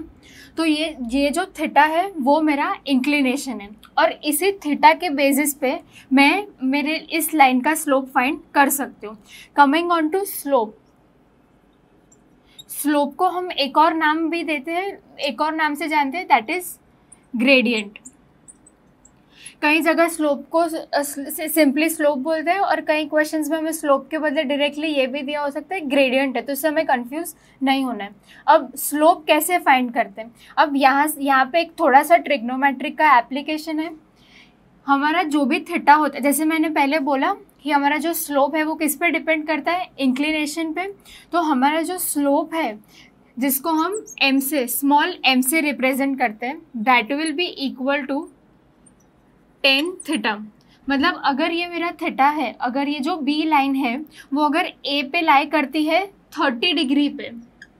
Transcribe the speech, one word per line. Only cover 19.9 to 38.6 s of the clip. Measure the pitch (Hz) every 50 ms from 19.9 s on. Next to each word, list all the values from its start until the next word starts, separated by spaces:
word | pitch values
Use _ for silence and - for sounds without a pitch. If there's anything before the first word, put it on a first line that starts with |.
| 320 294 330 339
स्लोप | 330 - 302 294 285 285 285 -
को | - 330 339 330
स-, | 320
अ, | 320 - - - 285
स-, | 285 285 - 277 277 294 - - 320 311 -
simply | 330 302 277 240 294 311 330
slope | 320 330 311 294 294 262 262
बोलते | 320 320 320 294 330
हैं | 359 392
और | 392 - - 320 302 -
कई | 311 302 311
questions | 294 302 302 311 302 - 311 302 285
में | 311 320
हमें | 311 320
slope | 311 320 - 294 277 269 269 -
के | - 311
बदले | 294 302 269 311 311
directly | 254 294 277 285 294 285 294 302 320
ये | 302 277 262 262
भी | 233 285
दिया | 285 262 294 294
हो | 294 285
सकता | 277 302 294 - 370
है | 381 320 269
gradient | 269 277 277 262 240 269 277 269 240
है, | 240
तो | 233 262 277
इससे | 269 - 311
हमें | 294 320 320
confuse | - 277 247 240 240 277 311 339 339 - _ _ _ _ -
नहीं | 269 269 269 269 269
होना | 254 233 202 196
है। | 202 214 _ _ _ - - - -
अब | 294 320 277 240 -
slope | - - - 285 294 302 320 359 320 - -
कैसे | 311 302 311 339 359 349
find | 349 359 269 254 254 240 233
करते | 269 220 196 - -
हैं? | 220 226 - _ - - - -
अब | 294 311 277
यहाँ, | 269 285 262 269 277 294 302 302 294
यहाँ | 277 277 269 262 262 262 262
पे | 339
एक | 339 330 - -
थोड़ा | 330 285 247 269 302
सा | 302 339 339
trigonometric | 339 - 294 262 220 240 254 262 277 277 269 - - 302 - -
का | 311 302 269 240
application | 233 - 269 285 285 294 311 302 311 320 311 302
है। | 320 339 330 311 _ _ _ _ _ _ - - - _ _ _ _ _ _ _ - -
हमारा | 277 277 285 302 311 339 381
जो | 302 277 302 285
भी | 240 311 359 330 -
theta | 339 330 - - 285 302
होता | 302 285 285 -
है, | 233
जैसे | 285 277 294 320
मैंने | 311 320 320 311 330
पहले | 311 320 285 269 285 320 269 285
बोला | 285 262 277 339 403
कि | 415 - _ _ _ - 277
हमारा | 302 285 277 285 294 302
जो | 262 330 339
slope | 320 - - 285 277 277 285 285
है | 311